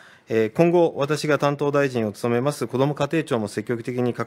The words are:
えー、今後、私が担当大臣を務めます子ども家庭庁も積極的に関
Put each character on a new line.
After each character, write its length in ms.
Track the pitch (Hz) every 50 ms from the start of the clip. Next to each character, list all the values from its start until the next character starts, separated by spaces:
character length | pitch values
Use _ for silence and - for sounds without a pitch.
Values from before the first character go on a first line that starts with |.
| - - - - _ -
え 180 | 113 113 113
ー、 80 | 107 -
今 180 | - 165 175
後、 220 | 170 180 170 156 -
私 320 | - 139 143 151 143 - 151
が 100 | 147 135
担 180 | - 143 143
当 140 | 139 147 143
大 220 | 139 143 143 139
臣 160 | 123 120 110 107
を 60 | 101
務 220 | - - 120 120
め 60 | 120
ま 100 | 123 143
す 140 | 143 - 127
子 140 | 113 - 123
ど 80 | 135 143
も 80 | 151
家 120 | - 143 139
庭 120 | - 165 147
庁 140 | - 135 117
も 80 | 107 101
積 200 | - 107 107 -
極 160 | 120 113 117
的 180 | - 123 123
に 140 | 123 123 117
関 100 | - 113